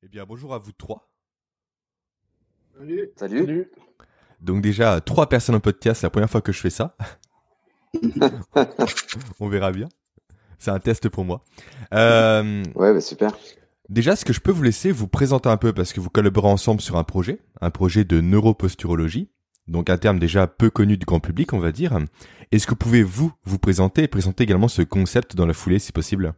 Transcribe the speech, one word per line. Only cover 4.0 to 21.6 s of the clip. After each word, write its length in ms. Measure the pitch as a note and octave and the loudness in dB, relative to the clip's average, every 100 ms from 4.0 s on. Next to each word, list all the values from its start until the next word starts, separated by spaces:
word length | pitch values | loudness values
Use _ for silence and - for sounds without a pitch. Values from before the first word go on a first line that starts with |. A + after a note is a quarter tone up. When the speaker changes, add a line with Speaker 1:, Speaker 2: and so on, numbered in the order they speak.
| _ _ _ _ | _ _ _ _
Speaker 1:
Donc 180 | F2 F#2+ | -4 -2
déjà, 400 | G2+ G#2 A2+ F2+ | 0 2 2 2
trois 300 | - - D3+ | 0 0 2
personnes 240 | B2+ - | 2 2
en 60 | A2+ | 0
podcast, 420 | G#2 G2 - A2+ | 2 0 -2 0
c'est 40 | - | -2
la 40 | |
première 180 | - G#2+ | 0 0
fois 140 | A2+ | 0
que 100 | - | -2
je 80 | G2 | -4
fais 80 | F2+ | -4
ça. 260 | - C3+ _ G#2+ - _ _ _ _ _ _ _ | -4 -8 _ -16 -16 _ _ _ _ _ _ _
<laughs> 1500 | E4 A#3 - C#3+ B2 - - B2+ - A#2+ - - A2 A#2 - | -6 -4 0 0 -2 -4 0 0 0 -4 -4 -10 -12 -16 -10
On 80 | G#2 | -4
verra 240 | G2+ F#2+ | -2 -2
bien. 160 | F#2+ C3+ _ _ _ _ _ _ - | -4 -8 _ _ _ _ _ _ -12
C'est 120 | - | -6
un 80 | G2 | -4
test 300 | - A2+ A2 | -2 -2 -2
pour 160 | - | -4
moi. 180 | F#2 F2 _ - - - A#2 | -6 -6 _ -20 -20 -20 -4
Euh, 720 | G#2 A2+ A#2 A2+ A2 G#2+ G#2 F#2 | 2 6 6 6 4 0 -4 -6
Speaker 3:
Ouais, 180 | - G2 | 0 4
bah, 80 | G2+ | 4
super. 360 | - - G#2+ - - - _ _ _ | 0 -2 -4 -4 -16 -20 _ _ _
Speaker 1:
déjà, 240 | G#2 A#2 | 0 2
est-ce 120 | G3 | 0
que 80 | - | 0
je 80 | A#2+ | -4
peux 120 | - | 0
vous 100 | F#3 | 2
laisser 300 | C3+ A2 F#3 | 2 0 -2
vous 160 | D3+ G#2 | -2 -2
présenter 400 | C#3 C#3 C3+ B2 | 0 0 0 2
un 80 | A2 | 0
peu, 160 | A#2 | 0
parce 200 | F#2+ F2+ | -2 -4
que 80 | - | -6
vous 100 | F2+ | -4
collaborez 380 | - G#2 F#2+ G2+ | 2 2 4 2
ensemble 320 | G2+ - G#2+ | 2 2 -2
sur 160 | - F2+ | 0 -4
un 80 | |
projet, 360 | D#2+ F#2+ F2+ F#3 _ - | -2 -2 -4 -6 _ -6
un 100 | F2 | -6
projet 340 | - F#2 F2 | 0 2 2
de 160 | G2 E2+ | 2 2
neuroposturologie, 1080 | E2+ G2+ G#2+ A2 F#2+ - E2+ E2+ D#2+ E2+ G3+ _ _ _ - | 4 4 4 2 -2 -4 -4 -2 -2 -4 -10 _ _ _ -8
donc 220 | E2 E2 | -6 -2
un 80 | F2+ | 0
terme 200 | G#2+ F#2+ | 2 2
déjà 280 | E2+ F#2 F#2 | 2 2 0
peu 240 | _ A2+ | _ 0
connu 260 | - G2+ G2+ | 4 2 2
du 100 | - | 2
grand 140 | E2+ | -2
public, 320 | - F2 - | 0 -4 -2
on 60 | |
va 140 | A2+ | 0